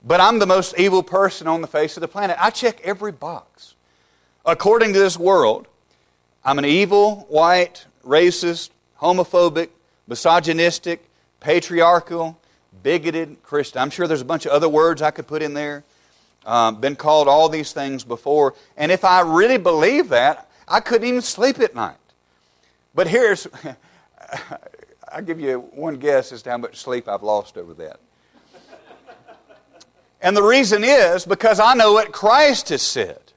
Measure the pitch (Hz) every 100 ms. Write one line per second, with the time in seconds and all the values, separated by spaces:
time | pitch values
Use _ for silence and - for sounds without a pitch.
0 | 113 180 190 233 190 185 180 175 196 185
1 | 180 185 196 - 160 165 160 151 165 -
2 | 160 196 196 160 196 - 240 208 175 196
3 | 208 147 151 160 _ _ - _ _ _
4 | _ _ _ _ 156 160 202 226 220 196
5 | 196 170 175 190 113 110 - _ _ _
6 | _ _ _ _ 135 143 143 165 202 202
7 | 208 202 - 151 170 180 180 - _ _
8 | 127 151 175 170 175 170 - _ _ _
9 | 160 185 170 180 175 151 165 _ _ _
10 | - 120 165 170 160 160 170 165 175 170
11 | _ _ _ _ 151 170 - 170 165 175
12 | - 170 165 165 _ _ _ 95 123 170
13 | 156 160 156 151 _ 147 139 127 139 165
14 | 170 156 127 160 147 143 165 151 165 147
15 | 151 151 - 151 151 143 147 147 _ _
16 | _ _ _ _ 110 117 113 110 131 143
17 | 151 151 143 147 160 156 143 151 135 131
18 | 117 120 139 151 139 - _ - 151 185
19 | 190 180 170 160 220 254 180 160 175 285
20 | 254 120 135 - - _ _ 196 - 233
21 | 233 247 233 - 254 269 233 117 95 -
22 | _ _ _ _ _ _ _ _ _ -
23 | 170 220 226 185 - - 151 127 _ _
24 | _ _ - - - 151 - - - _
25 | - 147 180 165 139 127 120 139 160 139
26 | 143 139 127 120 123 120 117 - - 123
27 | 113 101 104 104 101 - 87 80 80 -
28 | _ _ _ _ _ _ _ - _ -
29 | _ - _ - _ 202 _ _ _ _
30 | _ _ 180 208 202 262 220 208 226 277
31 | 180 180 175 190 226 202 214 254 214 208
32 | 208 - 208 262 302 240 - 143 - 131
33 | 92 69 _